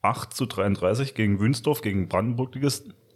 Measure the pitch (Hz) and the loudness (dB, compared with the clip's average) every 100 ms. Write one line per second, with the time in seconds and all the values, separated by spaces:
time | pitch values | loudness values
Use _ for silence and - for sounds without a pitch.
0 | - 123 - - 127 - 98 98 90 110 | 0 0 -8 -4 -4 0 0 2 2 2
1 | 135 - 107 98 110 113 - 143 107 98 | -2 0 0 4 2 2 0 0 0 -2
2 | 87 - 110 120 127 131 143 - - - | 0 0 0 -2 -4 -2 -2 -2 -10 -20
3 | _ | _